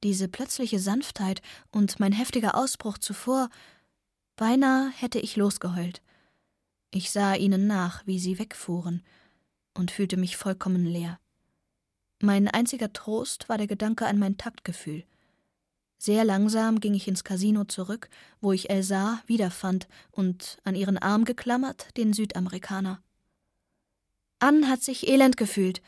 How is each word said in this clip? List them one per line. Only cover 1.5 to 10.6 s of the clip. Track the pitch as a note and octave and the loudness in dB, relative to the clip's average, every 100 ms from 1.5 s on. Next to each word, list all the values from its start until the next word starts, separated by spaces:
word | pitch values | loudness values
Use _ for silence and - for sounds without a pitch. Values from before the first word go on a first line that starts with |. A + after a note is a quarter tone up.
| - - | -20 -6
und | G#3+ G3+ - | 2 2 2
mein | G3 | 2
heftiger | G3+ B3+ C4 G#3+ | 2 0 0 0
Ausbruch | - C4+ - A3 G3+ | 0 0 -2 -6 -6
zuvor, | - G3+ - C4 B3 - - _ _ _ _ _ _ - | -8 -8 -2 0 0 -6 -20 _ _ _ _ _ _ -4
beinahe | A3 B3+ C4+ C4 C4+ | 2 4 6 4 2
hätte | C4 B3 A#3+ | -4 -6 -4
ich | A3 - | -4 0
losgeheult. | G3+ - F#3 F3 F3 F3 _ _ _ _ _ _ _ _ _ | 2 0 -4 -4 -4 -8 _ _ _ _ _ _ _ _ _
Ich | F#3+ F3+ | -6 -4
sah | G#3 G3+ | 0 2
ihnen | G3 G3 F#3+ G3+ | 4 4 4 4
nach, | G#3 F3 - - | 2 -2 -4 -4
wie | F#3 | -2
sie | F3+ F#3 | -2 -4
wegfuhren, | A3 - - F3 F3 F3 - _ _ _ _ _ _ | -6 -10 -6 -4 -4 -6 -8 _ _ _ _ _ _
und | - F3+ | -6 -4
fühlte | - G3 F#3 | -2 -2 0
mich | F#3 - | -2 -4
vollkommen | - F#3+ | -6 -4